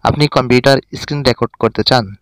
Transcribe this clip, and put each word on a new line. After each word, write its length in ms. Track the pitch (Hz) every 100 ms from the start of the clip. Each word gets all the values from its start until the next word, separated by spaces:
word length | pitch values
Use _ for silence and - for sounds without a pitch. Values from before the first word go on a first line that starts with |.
আপনি 240 | 117 113 147
কম্পিউটার 500 | - 127 123 139 135 - 143
স্ক্রিন 280 | - 147
রেকর্ড 280 | 131 117 117 _
করতে 240 | 113 -
চান 320 | 107 127 110 101